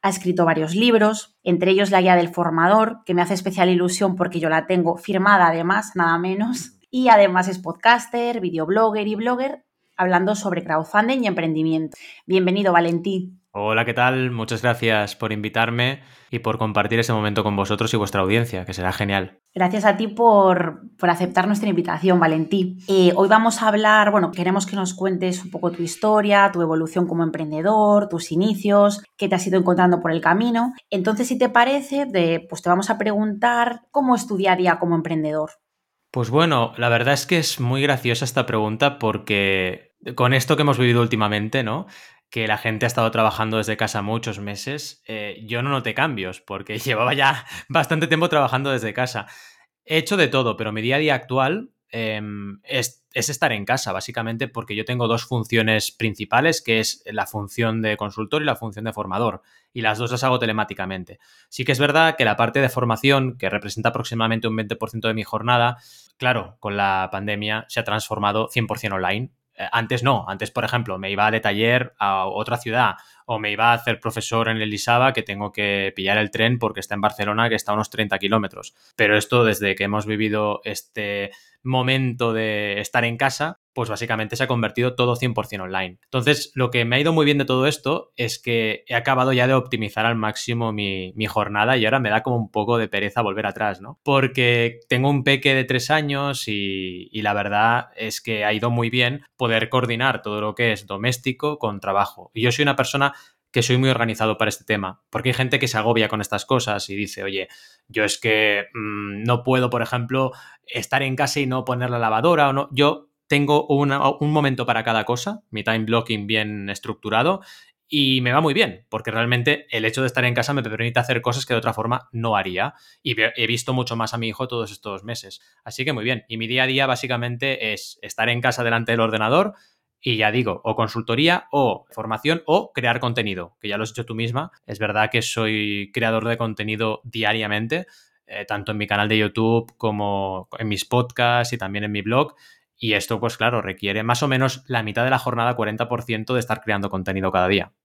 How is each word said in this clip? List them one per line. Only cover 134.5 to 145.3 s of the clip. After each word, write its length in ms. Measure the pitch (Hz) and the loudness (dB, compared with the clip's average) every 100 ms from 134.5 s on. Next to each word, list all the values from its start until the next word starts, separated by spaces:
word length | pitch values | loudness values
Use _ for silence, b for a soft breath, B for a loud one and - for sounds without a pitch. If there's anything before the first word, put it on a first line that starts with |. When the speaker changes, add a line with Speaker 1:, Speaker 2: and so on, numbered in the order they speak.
| b - | b -16
Speaker 2:
Es 140 | 104 | -6
verdad 300 | 107 104 107 | -2 0 0
que 100 | 117 | 0
soy 720 | 107 - 110 107 104 101 101 | -2 -2 -2 -2 -2 -4 -6
creador 320 | - 113 113 113 | -2 0 0 -2
de 120 | 117 | -2
contenido 640 | 113 107 107 107 113 107 | -4 -4 -6 -2 -2 -4
diariamente, 800 | 120 113 107 110 107 104 113 160 180 b b b _ | -10 -4 -2 0 -2 -2 -2 -4 -6 b b b _
eh, 200 | 101 101 | -14 -8
tanto 260 | 104 101 | -8 -6
en 60 | 107 | -6
mi 100 | 104 | -2
canal 220 | 104 107 | 0 2
de 80 | 110 | 2
YouTube 560 | 104 113 113 117 117 _ | 2 0 2 2 0 _
como 720 | 113 104 104 101 98 95 92 - | -4 -2 -2 -2 -4 -6 -10 -8
en 120 | 110 | -4
mis 160 | 98 - | -4 0
podcasts 640 | 123 123 - 120 120 120 | 0 0 0 2 2 0
y 60 | 120 | -4
también 260 | 95 101 | -6 -6
en 80 | 104 | -4
mi 100 | 104 | -4
blog. 320 | 101 127 151 _ b b b _ | 0 0 0 _ b b b _
Y 160 | 113 | 0
esto, 260 | 104 - 110 | 0 0 -4
pues 160 | 117 - | -4 0
claro, 260 | 113 120 | 0 0
requiere 420 | 95 92 101 101 | -4 -6 -4 -2
más 200 | 110 120 | -2 0
o 60 | 143 | 0
menos 340 | 131 131 - - | 2 0 -2 -4
la 140 | 123 | -4
mitad 200 | 107 104 | -2 -2
de 60 | 127 | 0
la 100 | 131 | 0
jornada, 380 | 135 | 0